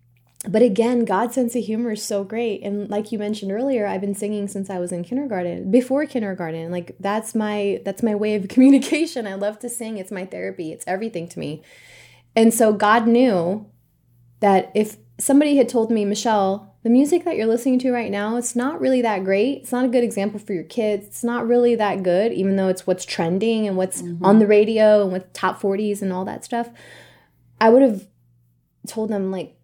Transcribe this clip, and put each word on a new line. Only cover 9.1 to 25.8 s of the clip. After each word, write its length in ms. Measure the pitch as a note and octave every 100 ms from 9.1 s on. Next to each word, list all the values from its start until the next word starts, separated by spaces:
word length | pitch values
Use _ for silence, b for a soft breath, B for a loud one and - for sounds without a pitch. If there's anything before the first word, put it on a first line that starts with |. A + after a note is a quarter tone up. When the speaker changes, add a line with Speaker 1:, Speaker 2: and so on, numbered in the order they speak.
| B3+ G#3
Speaker 1:
I 60 |
love 240 | G3 G3+ G#3+
to 100 | A#3+
sing. 260 | - A3 G#3+
It's 140 | F#3
my 140 | F#3+ F#3
therapy. 460 | F3+ F#3+ F#3+ D#3+
It's 120 | - -
everything 400 | F#3+ A3+ F3 E3+
to 100 | E3+
me. 240 | D3 D3+ B B B B B B B A3
And 160 | A3+
so 220 | A3+ A3
God 320 | G#3 G#3 A#3 A3+
knew 580 | A#3 B3+ F#3 E3+ G#3+ - _ _ _ _ _ _ -
that 300 | G3+ F#3+ -
if 240 | G#3 G#3+ - _ -
somebody 380 | - C#4 D4 C#4+
had 120 | A#3+
told 200 | B3 A3
me, 140 | A3+ G3+
"Michelle, 680 | G3+ A#3 G#3+ F#3+ G3+ - _
the 60 | A3+
music 380 | B3 C#4+ F4 E4+
that 100 | -
you're 80 | A3+
listening 320 | A3+ C4+ B3+
to 120 | C4
right 180 | A#3+ G#3+
now, 260 | G3+ G#3+ A#3+
it's 200 | A#3+ A#3+
not 240 | C4 E4+
really 220 | C4 B3+
that 200 | A#3 G3+
great. 360 | F#3+ G3 B3+ C#4
It's 140 | -
not 120 | B3
a 40 | B3+
good 140 | A#3+
example 380 | A#3 G#3 G#3 G#3
for 140 | -
your 100 | F3+
kids. 420 | D#3+ - G#3+ G3+ -
It's 140 | -
not 240 | A#3 A#3+ A#3
really 280 | A#3+ A#3+
that 280 | A3+ G#3 F#3+
good," 300 | F3+ F3+ A3+
even 240 | - G3 G3
though 120 | F#3+
it's 180 | F#3 -
what's 180 | F#3
trending 640 | - - E3 F#3+ A3+ A3+ G#3
and 80 | F#3
what's 240 | F#3 -
Speaker 2:
Mm-hmm. 240 | F3 E3+
Speaker 1:
on 140 | F#3 A3
the 80 | G#3
radio 560 | G#3 G#3+ A3 G#3+ G#3
and 100 | G3
with 180 | F#3 -
top 260 | - F#3 -
forties 400 | G3 G3